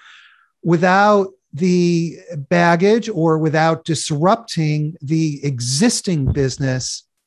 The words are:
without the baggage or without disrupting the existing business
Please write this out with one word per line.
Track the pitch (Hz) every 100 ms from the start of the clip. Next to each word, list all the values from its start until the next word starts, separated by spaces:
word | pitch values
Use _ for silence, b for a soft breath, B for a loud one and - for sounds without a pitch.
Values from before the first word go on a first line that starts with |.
| b b b b b _ 160
without | 170 185 190 208 208 190 - _
the | 143 180 180 175 170 165 131 - 165 139
baggage | 175 170 170 196 226 220
or | 160 165 160
without | 156 156 165 160 -
disrupting | 151 - 147 180 226 - 160 156 151 151 170
the | 139 160 156 143 143
existing | 123 120 135 233 - - 160 131
business | 143 135 - 135 127 - - - _